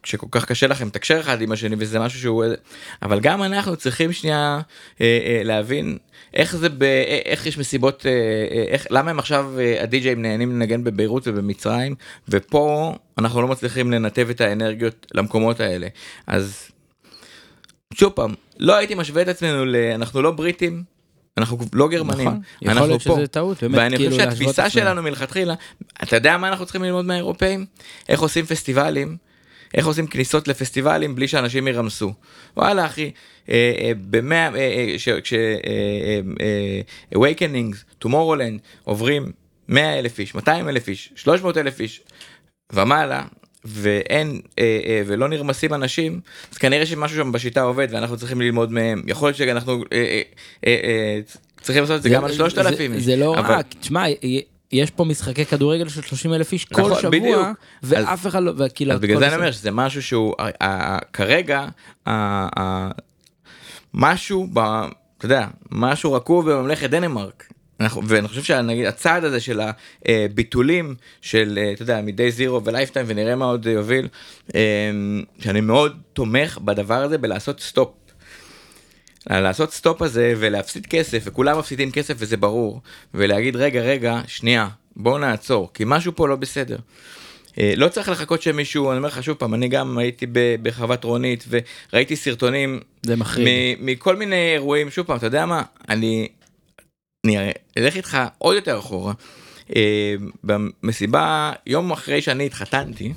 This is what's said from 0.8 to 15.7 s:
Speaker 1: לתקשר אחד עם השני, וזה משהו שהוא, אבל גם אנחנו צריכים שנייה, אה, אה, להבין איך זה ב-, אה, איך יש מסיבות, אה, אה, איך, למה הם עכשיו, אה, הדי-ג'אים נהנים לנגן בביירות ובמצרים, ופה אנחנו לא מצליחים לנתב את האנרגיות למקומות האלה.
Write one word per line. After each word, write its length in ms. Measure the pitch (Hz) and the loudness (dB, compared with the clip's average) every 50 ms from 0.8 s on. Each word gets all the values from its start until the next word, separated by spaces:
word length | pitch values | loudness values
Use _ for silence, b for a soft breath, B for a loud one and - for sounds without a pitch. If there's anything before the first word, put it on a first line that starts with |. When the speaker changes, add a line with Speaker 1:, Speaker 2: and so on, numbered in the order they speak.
| 123 | -2
Speaker 1:
לתקשר 320 | 104 - 101 - - 160 160 | -6 -6 -6 0 0 0 0
אחד 220 | 151 143 127 113 | 2 0 0 0
עם 100 | 113 110 | 0 -2
השני, 240 | 110 107 113 107 110 107 | -2 -2 -2 -2 -2 -2
וזה 200 | 107 107 110 110 | -4 -2 0 0
משהו 200 | 113 123 127 127 | -2 -2 -4 -4
שהוא, 240 | 127 120 113 117 113 117 - - B B B B B B B B - | -2 0 0 2 2 0 -2 -4 B B B B B B B B -2
אבל 160 | 101 104 101 | 0 0 4
גם 240 | 104 147 170 202 196 | 4 2 2 2 0
אנחנו 320 | 190 196 202 202 196 170 | 0 -2 -2 -2 -2 -6
צריכים 380 | 156 - 131 120 - 165 165 175 | -2 -2 -4 0 0 0 0 0
שנייה, 460 | - - 156 151 147 147 147 143 147 156 B B B B B B _ | -2 -2 -2 0 0 0 0 -2 -4 -6 B B B B B B _
אה, 40 | 113 117 117 117 - | 2 4 4 4 2
אה, 160 | 95 120 113 101 | 0 0 0 0
להבין 540 | 113 110 107 107 117 135 147 - - 101 - _ B B B B B B | 0 0 0 0 -2 -4 -4 -4 -4 -6 -8 _ B B B B B B
איך 220 | - 156 175 180 | 0 0 0 0
זה 140 | 165 160 170 | -2 -2 -2
ב-, 140 | 143 131 135 | 0 2 2
אה, 360 | 135 135 131 131 - 147 135 - | 2 4 2 2 0 -2 -2 -2
איך 200 | - - - - | -2 -4 -4 -4
יש 120 | 160 147 | -6 -6
מסיבות, 480 | 151 135 - - 131 120 135 135 - - | -6 -6 -4 -2 2 2 0 0 0 -2
אה, 60 | 135 | 0
אה, 520 | 127 123 113 110 110 107 110 - - 117 110 | 2 2 2 2 0 0 -2 -2 0 -2 0
איך, 200 | - - 139 - - | 0 0 -2 -2 2
למה 220 | 117 131 147 165 | 2 2 2 2
הם 80 | 160 147 | -2 -4
עכשיו, 340 | - - 151 139 139 135 131 131 | -2 0 0 0 0 -2 -2 0
אה, 240 | 123 120 117 - 98 | 0 0 2 0 0
הדי-ג'אים 380 | 113 127 131 127 131 123 117 | 0 0 0 2 0 0 0
נהנים 300 | 113 113 107 113 120 123 | 0 -2 0 0 -2 -2
לנגן 320 | 123 120 117 107 113 120 120 | 0 -2 0 0 0 0 -2
בביירות 440 | 120 104 98 110 107 117 131 123 | -2 0 0 0 0 0 -2 -2
ובמצרים, 680 | 120 104 101 101 101 98 - - 107 110 120 127 139 139 B B B B B B - | -2 -2 -2 -2 -2 -4 -2 -2 -2 0 0 -2 -4 -6 B B B B B B 0
ופה 640 | 104 98 - _ 151 147 147 151 147 151 156 165 - - _ _ _ | 0 0 0 _ 2 2 4 4 0 0 -2 -4 -6 -10 _ _ _
אנחנו 240 | - 110 117 120 120 | -2 -2 0 2 0
לא 60 | 120 | 0
מצליחים 440 | 127 131 - 127 120 - 131 123 123 | 0 -2 -2 -4 -4 -2 -2 0 0
לנתב 360 | 120 117 113 107 - 123 120 117 | 0 0 0 0 0 0 -2 -2
את 120 | 120 - | 2 0
האנרגיות 680 | 120 104 104 107 113 110 107 113 113 113 110 _ - - - | 2 2 2 0 -2 -2 -2 0 -2 -2 -2 _ -18 -4 -2
למקומות 460 | - 101 107 - 110 110 113 117 117 | -2 0 2 2 2 2 2 2 0
האלה. 280 | 110 98 | -2 -2